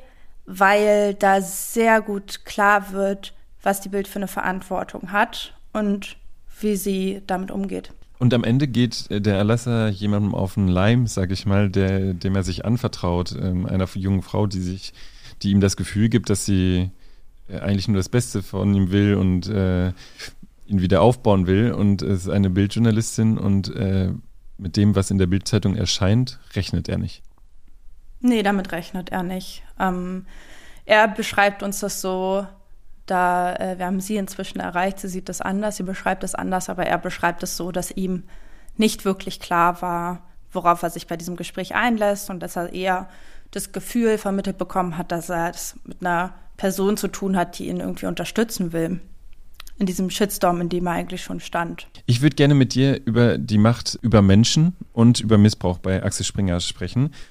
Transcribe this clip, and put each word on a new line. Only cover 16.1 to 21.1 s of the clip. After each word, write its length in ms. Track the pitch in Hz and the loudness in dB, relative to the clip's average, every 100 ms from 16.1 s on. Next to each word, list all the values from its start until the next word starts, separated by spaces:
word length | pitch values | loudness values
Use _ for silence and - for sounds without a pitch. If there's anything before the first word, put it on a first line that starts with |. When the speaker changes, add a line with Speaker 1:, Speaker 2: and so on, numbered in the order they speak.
| 113 - | 2 2
Speaker 2:
dass 160 | 98 - | -2 2
sie, 460 | 95 92 90 92 - - - - - - | 2 4 2 0 -6 -18 -20 -20 -20 -12
äh, 100 | 90 | -6
eigentlich 280 | 92 98 101 | -2 0 2
nur 100 | 98 | 0
das 120 | 90 | 2
Beste 320 | 123 - 104 | 0 0 -6
von 320 | 92 98 101 | -6 -2 2
ihm 180 | 98 90 | 4 4
will 240 | 101 101 98 | 4 4 4
und, 320 | 95 90 101 | 2 0 0
äh, 400 | 104 92 90 90 - - - - - - - - | 0 2 2 0 -4 -14 -18 -18 -18 -20 -20 -2
ihn 140 | 101 | 0
wieder 200 | 90 95 | 4 6
aufbauen 440 | 113 | 6